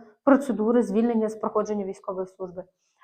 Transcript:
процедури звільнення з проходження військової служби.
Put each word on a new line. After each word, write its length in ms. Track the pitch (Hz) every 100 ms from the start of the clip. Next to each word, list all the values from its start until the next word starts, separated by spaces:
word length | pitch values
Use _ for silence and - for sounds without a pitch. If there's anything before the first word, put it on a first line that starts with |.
| - _
процедури 580 | - 269 277 202 220 240
звільнення 460 | 196 202 233 226 214
з 80 | 214
проходження 480 | 220 214 208 208
військової 420 | 190 190 - 185 185
служби. 380 | - 185 175 175 _ _ _